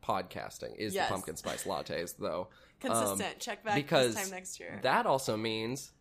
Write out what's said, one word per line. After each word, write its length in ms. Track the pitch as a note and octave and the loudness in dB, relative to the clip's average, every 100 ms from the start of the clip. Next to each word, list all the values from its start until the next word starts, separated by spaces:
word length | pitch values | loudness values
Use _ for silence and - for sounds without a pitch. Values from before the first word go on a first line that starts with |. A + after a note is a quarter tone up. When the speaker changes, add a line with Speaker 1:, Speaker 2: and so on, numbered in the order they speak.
Speaker 1:
podcasting, 720 | - G2+ F#2 - G#1+ - A#1 - | 0 0 0 -6 -10 -8 -10 -4
is 180 | A2 | -2
Speaker 2:
Yes. 140 | F#3+ C3+ | 0 0
Speaker 1:
the 40 | |
pumpkin 220 | F#2+ G2 - | 0 -2 -6
spice 280 | - C2+ | -4 -4
lattes, 520 | - E2+ D2 D#2+ F2 - | -2 -4 -2 -4 -4 -4
though. 320 | G2 E2 F#2 - | -2 -2 -4 -12
Speaker 2:
<laughs> 160 | - _ | -20 _
Consistent. 400 | C4+ A3+ G#3+ G3 F#3+ | 0 2 4 2 -2
Speaker 1:
Um, 40 | - | -4
Speaker 2:
Check 240 | - G#3 | -8 -6
back 100 | A3 | 0
Speaker 1:
because 400 | G3+ C#3+ D#3+ B2+ | 0 4 6 6
Speaker 2:
this 80 | A2 F#2+ | 2 -4
time 20 | |
next 280 | F#3 F#3 - | -6 -10 -10
year. 180 | F2 - | -10 -2
Speaker 1:
that 220 | B2+ F3 A3+ | 4 4 4
also 300 | C3+ - A2 | 2 2 0
means 540 | A2+ A2 A2+ C3+ - _ | 0 0 -2 -4 -8 _